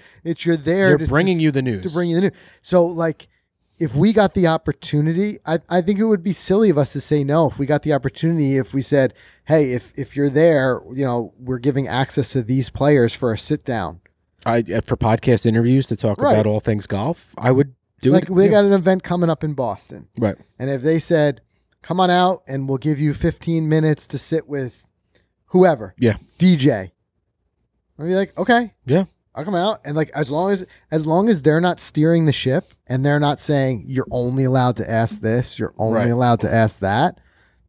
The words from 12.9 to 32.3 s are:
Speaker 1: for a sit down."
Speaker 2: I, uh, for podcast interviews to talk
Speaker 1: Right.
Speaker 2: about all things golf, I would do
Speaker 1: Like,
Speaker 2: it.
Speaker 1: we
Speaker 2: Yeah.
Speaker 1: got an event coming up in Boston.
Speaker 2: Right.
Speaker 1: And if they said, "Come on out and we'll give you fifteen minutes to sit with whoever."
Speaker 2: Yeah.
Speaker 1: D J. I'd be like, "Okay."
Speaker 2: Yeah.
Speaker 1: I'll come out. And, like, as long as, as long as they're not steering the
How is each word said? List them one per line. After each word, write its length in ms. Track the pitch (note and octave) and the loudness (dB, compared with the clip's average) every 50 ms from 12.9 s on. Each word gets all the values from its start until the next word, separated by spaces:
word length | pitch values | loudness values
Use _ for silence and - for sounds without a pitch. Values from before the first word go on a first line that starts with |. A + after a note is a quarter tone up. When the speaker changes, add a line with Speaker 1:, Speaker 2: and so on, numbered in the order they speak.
| D3 C#3 A#2+ - - | 4 4 4 2 0
Speaker 1:
for 180 | - - B2 A2 | -2 -4 -4 -4
a 60 | G2+ | -4
sit 260 | - - D3+ D3 - | -4 -6 -6 -6 -6
down." 360 | - B2+ A2+ F#2+ D#2+ E2+ F2 _ _ _ _ _ _ _ _ _ | -6 -6 -6 -6 -8 -10 -14 _ _ _ _ _ _ _ _ _
Speaker 2:
I, 120 | A#2+ A#2 A#2+ A2+ F#2+ E2+ | -2 0 0 0 -2 -4
uh, 60 | A2+ - | -6 -4
for 140 | - - | -4 -4
podcast 480 | - - A2 A2 A2+ - - B2 G#2+ - | -2 0 0 0 2 2 2 2 2 2
interviews 420 | A#2+ A2 A2+ A#2 A#2+ B2+ C3+ C3+ - | 2 2 2 2 2 2 2 0 -2
to 80 | A#2+ | -4
talk 220 | - - - G#2 - | -4 -2 -2 -2 0
Speaker 1:
Right. 140 | A#3+ C#4+ B3+ | 2 2 2
Speaker 2:
about 140 | G#2+ G#2+ | 2 2
all 140 | G#2 G#2 G#2+ | 0 0 -2
things 260 | - - A2 G#2 F#2 | -2 -2 -4 -4 -4
golf, 480 | - G#2+ F#2+ G#2 C#3+ E3+ - - - - | -6 -6 -4 -4 -4 -6 -6 -10 -18 -14
I 140 | - - A#2+ C3 | -4 0 2 2
would 220 | B2+ C#3+ C#3 - _ _ _ _ _ | 2 2 0 -4 _ _ _ _ _
do 100 | - B2+ | 0 2
Speaker 1:
Like, 140 | C#3+ F3 F#3 | 2 2 2
Speaker 2:
it. 60 | F#3 | 2
Speaker 1:
we 140 | F#3+ F3 G3 | 2 2 4
Speaker 2:
Yeah. 60 | - | 4
Speaker 1:
got 140 | A3 G#3 G3+ | 4 4 4
an 80 | G3+ G3 | 4 2
event 300 | G3 E3+ F#3 F#3+ F#3 - | 2 2 2 0 0 -2
coming 260 | - F3 F3+ F3 E3 | -4 -4 -2 0 0
up 140 | D#3+ - - | -2 -2 -4
in 100 | D#3 D3 | -6 -6
Boston. 520 | C3 C3 A2+ G2 F#2+ - - - F#2+ - _ _ - | -6 -6 -6 -8 -10 -12 -18 -20 -20 -20 _ _ -4
Speaker 2:
Right. 180 | A#2+ G#2 F#2+ - _ _ _ - | -2 -2 -4 -6 _ _ _ -10
Speaker 1:
And 120 | B2 C3 | -6 -6
if 120 | C#3 C3+ B2 | -6 -2 -2
they 160 | D3+ D#3+ E3 | 0 0 0
said, 420 | D#3 - F3 D#3+ D3+ D3 C#3 - _ _ _ _ _ _ _ _ - | 0 0 0 2 2 0 0 -4 _ _ _ _ _ _ _ _ -10
"Come 180 | - E3+ F3+ | -6 -2 0
on 100 | F#3 F3+ | 2 2
out 320 | F3+ F3+ F3+ F#3 F#3+ - _ | 4 4 2 2 0 -2 _
and 220 | - C3+ C#3 C3+ C3+ | -8 -8 -6 -4 -4
we'll 100 | C3+ C3+ | -4 -4
give 220 | - D#3 D3+ C3+ | -2 -2 -2 0
you 120 | D3+ D3+ C#3+ | 0 -2 -2
fifteen 540 | - - E3+ D#3 - - - E3 E3 D#3+ D#3 | -2 -2 -4 -4 -4 -6 -4 -4 -2 0 0
minutes 380 | D#3 D#3 D#3 D#3 D3+ - - - | 0 2 2 2 0 -2 -4 -8
to 100 | - C#3 | -12 -10
sit 280 | - - D#3+ D#3+ D3 - | -6 -4 -4 -4 -4 -4
with 360 | C#3+ C#3+ C3+ B2 - _ _ _ _ _ _ _ _ _ _ _ _ _ _ | -6 -8 -8 -8 -10 _ _ _ _ _ _ _ _ _ _ _ _ _ _
whoever." 480 | _ - F#3 F#3 F#3 D#3 A#2 G#2+ F#2 - - | _ 4 6 6 6 4 2 -2 -10 -4 0
Speaker 2:
Yeah. 180 | A#2+ A#2 G#2 - - _ _ - | 2 2 2 0 -4 _ _ 2
Speaker 1:
D 160 | E3+ F#3 F3+ | 4 4 4
J. 360 | D3+ B2+ D3 B2+ G#2 F#2 F#2 - _ _ _ _ _ _ _ _ _ _ _ _ _ _ _ _ _ _ _ _ - | 4 4 2 2 0 -2 -8 -14 _ _ _ _ _ _ _ _ _ _ _ _ _ _ _ _ _ _ _ _ -10
I'd 60 | D3 | -6
be 80 | E3 F#3 | -2 -2
like, 220 | F#3 G3 F#3+ - - | -2 -2 -2 -4 -4
"Okay." 340 | B3 - A#3+ A#3 A#3+ G#3+ - _ _ | 0 2 2 2 0 -2 -8 _ _
Speaker 2:
Yeah. 200 | A#2+ B2+ F3 F#3+ - _ _ _ _ _ | 0 0 0 0 -2 _ _ _ _ _
Speaker 1:
I'll 100 | - D3 | -10 -8
come 100 | F3 G3+ | -4 -2
out. 260 | E3+ F3 G#3 A3 - - | -2 0 -2 -2 -4 -8
And, 100 | C#3 D3 | -6 -4
like, 160 | D#3 D#3 - - | -4 -4 -4 -4
as 140 | - D#3 A#2+ | -6 -6 -4
long 200 | C#3 D3+ F3+ F#3+ | -4 -2 -2 0
as, 160 | G3+ F#3+ F#3 - _ _ _ _ | -2 -2 -4 -8 _ _ _ _
as 160 | - D#3+ D#3 | -4 -4 -2
long 220 | D3+ D#3+ F3 G3 A#3 | 0 0 2 2 2
as 140 | A3+ D#3+ B2+ | 2 2 2
they're 180 | D3+ D3+ D#3+ | 2 2 4
not 180 | F3 F3+ F3 - | 2 0 -2 -2
steering 460 | - - - D3+ D3+ D#3+ E3+ E3+ E3 | -6 -6 -2 0 2 2 2 2 2
the 80 | D#3 | 2